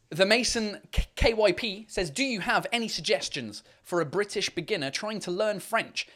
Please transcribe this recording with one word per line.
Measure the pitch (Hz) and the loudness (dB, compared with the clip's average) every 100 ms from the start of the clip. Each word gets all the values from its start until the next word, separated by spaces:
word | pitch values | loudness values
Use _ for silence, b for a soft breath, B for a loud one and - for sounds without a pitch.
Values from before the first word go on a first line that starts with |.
| - | -8
The | 156 196 | 2 4
Mason | 233 226 233 214 196 - | 4 2 0 -2 -6 -6
K-, | - - - | -2 -2 2
K | 262 | 4
Y | 220 208 | 6 4
P | - 226 190 220 | 4 -2 -6 -6
says, | - 170 | -4 -4
"Do | 139 | 0
you | 269 220 | 0 0
have | - 208 - | 0 0 2
any | 233 220 | -2 -2
suggestions | - 165 185 - 147 113 101 b b | -4 0 0 0 -6 -8 -10 b b
for | - 175 | -2 -2
a | 147 | 0
British | 180 208 - 180 | -2 -2 -2 -2
beginner | - 165 202 135 | -4 -4 -2 -2
trying | - 214 214 | -4 -6 -6
to | - | -4
learn | 180 214 202 | 0 0 -2
French, | - 226 214 - - | -2 -2 -2 -6 -8